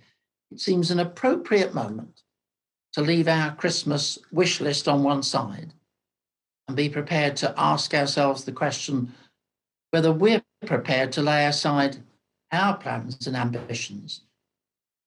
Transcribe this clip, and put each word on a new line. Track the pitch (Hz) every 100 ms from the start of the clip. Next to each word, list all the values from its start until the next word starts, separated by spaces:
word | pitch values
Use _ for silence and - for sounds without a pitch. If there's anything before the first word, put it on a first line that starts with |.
| _ _ _ _ -
it | -
seems | - 180 165
an | 175
appropriate | 175 - 262 - - 208 185
moment | 151 104 110 - _ _ _ _ _ _ _ _
to | 151
leave | 147 170 160
our | 160 151 151
Christmas | 175 - 151 143 - - -
wish | 160 175 -
list | 147 143 156
on | 143
one | 139 139
side | - 131 110 98 - - _ _ _ _ _ _ _ _ -
and | 135
be | 147
prepared | 147 147 160 143 143
to | - -
ask | 151 151 -
ourselves | 151 143 147 139 131
the | -
question | 123 147 - - 135 123 - _ _ _ _ _ _ _
whether | 165 160
we're | 160 208 226 - _ 214
prepared | 135 - 131 127
to | 156
lay | 147 147 147
aside | 147 156 143 139 135 - _ _ _ -
our | 170 196 -
plans | 131 117 120 127 143
and | 127
ambitions | 120 120 - 117 - 101 80 - _ _ _ _ _ _ _ _